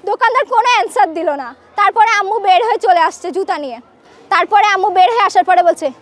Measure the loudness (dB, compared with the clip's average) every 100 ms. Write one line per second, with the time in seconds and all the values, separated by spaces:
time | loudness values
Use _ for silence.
0 | -6 -2 0 0 0 0 2 0 -2 -2
1 | -2 -2 -4 -6 -10 -16 _ -2 0 2
2 | 2 2 -2 -2 2 2 2 -2 2 2
3 | 2 -2 -8 -6 -6 -6 -8 -14 _ _
4 | _ -20 -4 -2 2 2 2 0 0 2
5 | 2 2 2 0 2 2 2 0 -6 -8